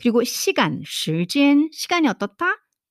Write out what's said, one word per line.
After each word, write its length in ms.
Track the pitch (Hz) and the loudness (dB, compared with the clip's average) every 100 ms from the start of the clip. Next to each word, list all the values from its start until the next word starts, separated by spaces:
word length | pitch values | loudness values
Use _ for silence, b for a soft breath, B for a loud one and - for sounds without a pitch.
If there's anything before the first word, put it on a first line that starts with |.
그리고 240 | 240 226 | 0 2
시간, 580 | 240 - - 381 196 185 | 0 -2 -2 0 0 -2
时间, 840 | 156 - - 160 175 285 285 285 311 | -8 -8 -4 -2 -2 2 4 4 2
시간이 360 | - - 349 294 | -2 -4 0 0
어떻다? 480 | 190 202 - 359 415 _ _ _ | 0 -6 -4 -4 -4 _ _ _